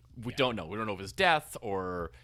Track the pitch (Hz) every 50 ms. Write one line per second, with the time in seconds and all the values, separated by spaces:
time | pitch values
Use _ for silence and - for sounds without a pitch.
0 | - - - 123 110 123 120 - 131 123 113 101 82 80 101 110 110 107 98 92
1 | 98 92 - - 190 175 160 151 - - - - - 104 98 95 92 90 90 87
2 | 85 82 - -